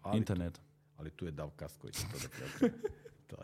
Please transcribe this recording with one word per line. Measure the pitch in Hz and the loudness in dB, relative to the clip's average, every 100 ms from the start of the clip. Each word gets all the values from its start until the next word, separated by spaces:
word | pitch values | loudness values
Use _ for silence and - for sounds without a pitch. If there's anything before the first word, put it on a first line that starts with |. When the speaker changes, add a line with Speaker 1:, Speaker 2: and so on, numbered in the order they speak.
Speaker 1:
Ali | 92 | 4
tu | 107 | 4
Speaker 2:
Internet. | 104 92 85 - - - - - | 6 4 0 -4 -12 -20 -20 -10
Speaker 1:
ali | 78 | -10
tu | - 90 | -4 -4
je | |
Davcast | 76 76 - 73 - | -2 -4 -6 -8 -8
koji | 65 | -6
će | - | -4
to | 98 69 | -4 -4
da | 64 | -6
preuzme. | - - - 254 - | -6 -6 4 4 6
<laughs> | 415 - - - - | -4 -4 -16 -20 -12
To | - | -12